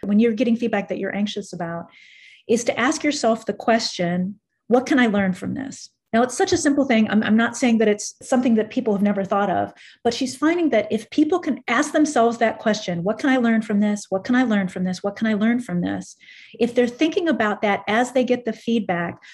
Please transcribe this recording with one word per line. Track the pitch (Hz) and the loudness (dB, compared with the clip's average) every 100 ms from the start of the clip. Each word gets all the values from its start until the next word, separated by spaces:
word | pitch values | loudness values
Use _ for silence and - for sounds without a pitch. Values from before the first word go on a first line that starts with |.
when | 196 208 | 0 2
you're | 233 | 4
getting | 214 240 233 | 2 0 0
feedback | 226 208 196 | 0 -2 -4
that | 190 | -6
you're | 190 196 | -4 -2
anxious | 208 208 190 | -4 -4 -10
about | 170 170 170 170 - - - - - - | -8 -8 -8 -12 -20 -20 -20 -20 -20 -2
is | 233 | 0
to | - - | 0 0
ask | 240 - | -2 0
yourself | 294 285 226 226 - | -2 0 0 0 -2
the | |
question, | 208 - 226 - - 175 180 185 202 _ _ _ | -4 0 0 0 -4 -2 -2 -4 -8 _ _ _
"What | 240 254 | 0 4
can | 277 | 2
I | 233 | 4
learn | 202 190 | 2 0
from | 180 - | -2 -6
this?" | - 53 - - _ _ | -8 -10 -14 -20 _ _
Now, | 226 | 0
it's | 247 - | 0 0
such | 381 | 0
a | 339 | 2
simple | 302 285 269 | 2 2 2
thing. | 226 220 | 2 4
I'm, | 208 | 2
I'm | 208 220 | 2 2
not | 233 233 | 2 0
saying | 247 226 | 2 4
that | 220 | 2
it's | 208 - - | 0 -4 -14
something | - 247 254 220 | -2 0 2 2
that | 214 | 0
people | - 226 | -2 -2
have | 196 | 0
never | 202 196 190 | 0 0 0
thought | 202 202 | 0 0
of, | 190 202 - - - | 0 -2 -8 -20 -4
but | 240 | -4
she's | 233 254 - | -2 -6 0
finding | 302 349 320 | 0 2 2
that | 226 - | 2 0
if | 214 - | -4 -4
people | - 302 359 | 0 2 0
can | 320 240 - | -2 -6 -2
ask | 240 294 | -2 0
themselves | 320 302 254 233 233 | 2 2 4 2 2
that | 220 - | -2 0
question, | 226 214 - 170 | -2 -2 -2 -4
"What | 175 220 | -2 -2
can | 294 | 0
I | 262 | 2
learn | 233 226 | 2 0
from | 220 202 | 0 0
this? | 208 208 - | 0 -2 -4
What | 190 | -6
can | 190 247 | 0 0
I | |
learn | 247 208 190 | 2 0 -2
from | 190 | -4
this? | 185 180 | -4 -4
What | 202 202 | -6 -2
can | 226 | -2
I | |
learn | 208 220 240 | 0 0 0
from | 240 180 | -2 -4
this?" | 185 196 185 - - - - - | -2 -4 -10 -20 -20 -20 -20 -4
If | 233 240 | 0 2
they're | 240 | 0
thinking | 240 320 381 339 | 0 0 0 0
about | 254 214 202 | 0 0 0
that | 208 202 - | 0 -2 0
as | 214 247 | 0 0
they | 262 | 0
get | 240 240 226 | 0 0 -2
the | |
feedback, | 220 - 233 196 175 175 - - | -6 -2 -2 0 -2 -4 -8 -18